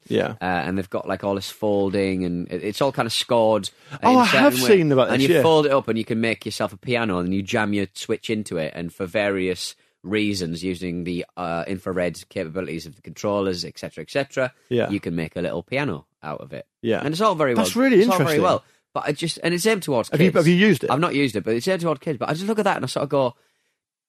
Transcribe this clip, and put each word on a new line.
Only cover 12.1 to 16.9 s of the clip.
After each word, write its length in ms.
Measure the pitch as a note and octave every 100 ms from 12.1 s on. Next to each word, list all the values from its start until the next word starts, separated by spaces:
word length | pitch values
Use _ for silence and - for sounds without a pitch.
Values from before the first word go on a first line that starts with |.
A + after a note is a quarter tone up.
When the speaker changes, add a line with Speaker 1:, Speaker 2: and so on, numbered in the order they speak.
| D#2+ -
Speaker 2:
capabilities 560 | G2+ E2 F2+ D#2+ E2 D#2+
of 80 | -
the 60 |
controllers, 600 | - D#2+ G#2+ G2+ F#2+ F2+ E2
et 120 | -
cetera, 240 | D#2+ -
et 60 | D#2
cetera, 420 | C#3 C#3 - B2+ - -
Speaker 1:
Yeah. 200 | A#2+ G2+
Speaker 2:
you 100 | G2+
can 160 | F#2+ E2+
make 200 | D#2+ F2
a 60 |
little 200 | F2 E2+
piano 460 | - C3 C#3+ D2+ - _
out 160 | D2+ C#2+
of 120 | C#2
it. 120 | C#2 - _
Speaker 1:
Yeah. 200 | A#2